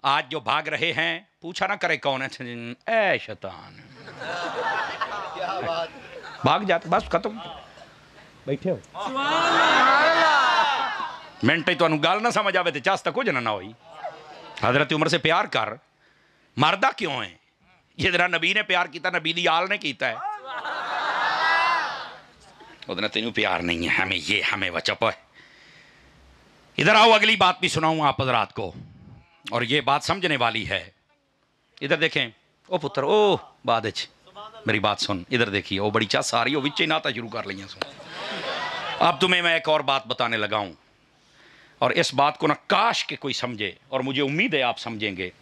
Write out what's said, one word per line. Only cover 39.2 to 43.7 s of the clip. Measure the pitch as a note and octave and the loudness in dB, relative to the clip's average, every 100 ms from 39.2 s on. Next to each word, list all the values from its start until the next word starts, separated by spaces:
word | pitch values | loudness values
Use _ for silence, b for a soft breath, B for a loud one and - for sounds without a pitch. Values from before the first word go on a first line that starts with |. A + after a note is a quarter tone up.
तुम्हें | F#3 F3+ | 2 2
मैं | F3 E3 | 2 0
एक | D#3+ | 2
और | D#3 | 0
बात | C#3 C3+ A#2 | 2 -2 -2
बताने | A#2+ A#2 A2+ | -2 -2 0
लगा | G#2+ G#2+ | 0 -2
हूं, | G2+ D#2 _ _ _ _ b b b b b b | -2 -10 _ _ _ _ b b b b b b
और | B2 | 0
इस | - D#3+ | 2 0
बात | C3 C#3+ D#3 | 2 2 2
को | D#3 | 0
ना | |
काश | D3 _ F#3 A3+ G#3 | 0 _ 2 2 0
के | - C#3+ | -6 -8
कोई | C#3 | -6
समझे, | A#2+ B2 A#2 G2+ | -4 -4 -4 -6